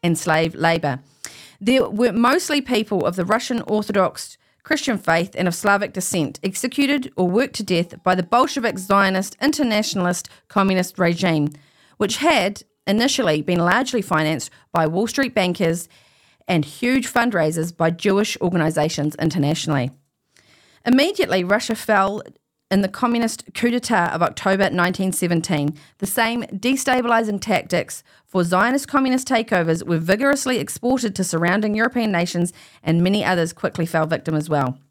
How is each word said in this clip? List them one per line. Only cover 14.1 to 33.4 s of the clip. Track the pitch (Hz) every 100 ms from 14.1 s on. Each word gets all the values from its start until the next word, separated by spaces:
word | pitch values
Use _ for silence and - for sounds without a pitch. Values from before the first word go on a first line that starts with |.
| 160 156 156 - - _
by | 170 160
Wall | 170 226
Street | - 269 -
bankers | 180 180 165 170 - _ _ _ _ _ -
and | 175
huge | 143 - 240 262 233
fundraisers | 247 233 202 156 165 170 -
by | 165
Jewish | 170 208 190 214 -
organizations | 175 175 160 160 151 - 151 151
internationally." | 160 170 143 151 - 143 127 - _ _ _ _ _ _ _ _
Immediately, | - 254 311 392 - 190
Russia | 180 208 - 220
fell | - 208 196 208 - _ _ _ _
in | 190
the | 190
communist | - 240 233 226 - -
coup | - 240
d'etat | 240 240 220 175
of | 160
October | 170 - 196 190 190
nineteen | 175 175 185 190
seventeen. | 180 175 170 160 156 143 156 - _
The | 196
same | - 226 240
destabilizing | - 196 247 269 285 254 240 226 220 202
tactics | 220 190 - 170 - - _ _ _
for | 190
Zionist | 170 180 226 269 269
communist | 285 269 254 262
takeovers | 233 226 190 165 165 -
were | 165
vigorously | 165 208 277 285 262 254
exported | - - 240 262 226
to | 196
surrounding | 180 165 - 214 214 214
European | 233 247 220
nations, | 180 175 175 175 - - _
and | - 170
many | 180 202
others | - 180